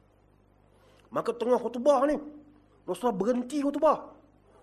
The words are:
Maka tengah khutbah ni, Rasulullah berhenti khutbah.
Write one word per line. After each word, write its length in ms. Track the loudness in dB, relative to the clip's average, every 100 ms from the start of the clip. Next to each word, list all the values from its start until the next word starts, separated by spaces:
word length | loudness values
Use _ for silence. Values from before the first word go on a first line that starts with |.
| _ _ _ _ _ _ _ _ _ _ _
Maka 220 | -4 -4
tengah 260 | -4 0 0
khutbah 460 | 0 0 2 4 2
ni, 80 | 0 -6 -18 -20 -20 _ _ -10
Rasulullah 280 | -4 -2 0
berhenti 440 | 0 0 -2 -4
khutbah. 500 | -2 2 2 2 -4 -20 _ _ _ _